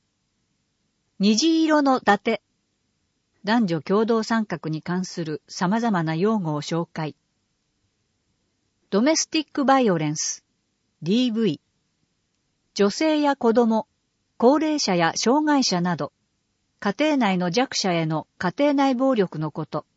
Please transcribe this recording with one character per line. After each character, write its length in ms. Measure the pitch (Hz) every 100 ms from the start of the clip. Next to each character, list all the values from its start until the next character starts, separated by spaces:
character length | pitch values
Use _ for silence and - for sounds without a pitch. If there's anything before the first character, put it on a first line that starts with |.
| _ _ _ _ _ _ _ _ _ _ _ -
虹 440 | 196 220 320 320
色 180 | 320 302
の 160 | 277 254
伊 40 |
達。 400 | - 202 - 220 _ _ _ _ _ _ _ _ _ _
男 240 | 196 240 202
女 140 | 165
共 240 | - 196 220
同 180 | 226
参 220 | 214 226 214
画 220 | 170 165
に 120 | 156
関 220 | - 180
す 200 | 185 - 160
る 160 | 151 -
様 320 | - 180 226
々 240 | 233 185
な 120 | 160 160
用 220 | 208 220
語 140 | 165
を 80 | 147
紹 260 | - 165 170
介。 240 | - 156 - _ _ _ _ _ _ _ _ _ _ _ _ _ _ _ _ -
ド 120 | 196
メ 140 | 262 320
ス 120 | -
テ 120 | 320
ィ 40 |
ッ 40 | -
ク 140 | - 262
バ 140 | 269
イ 100 | 233
オ 80 | 170
レ 120 | 151
ン 60 | 156
ス、 300 | - - _ _ _ _ _ -
デ 100 | 151
ィ 160 | 226 254
ー 40 |
ブ 140 | 220 214
イ。 120 | 143 _ _ _ _ _ _ _ _ _ _ _ -
女 140 | 202
性 300 | - 320 302
や 160 | 294 277
子 180 | 233
供、 340 | 226 233 220 - _ _ _ _ -
高 220 | 233 302
齢 200 | 311 294
者 160 | - 175
や 180 | 165 -
障 300 | 220 285 302
害 180 | 285
者 180 | 247 180
な 140 | 175 160
ど、 180 | 151 _ _ _ _ _ _ -
家 140 | 208 -
庭 200 | 302 285
内 200 | 214 185
の 120 | 180
弱 260 | 196 269 -
者 160 | 196
へ 140 | 170 160
の 220 | 156 - -
家 160 | - -
庭 160 | 285
内 220 | 277 269 247
暴 200 | 269 247
力 240 | - 156
の 100 | 156
こ 160 | - 156
と。 200 | 156 -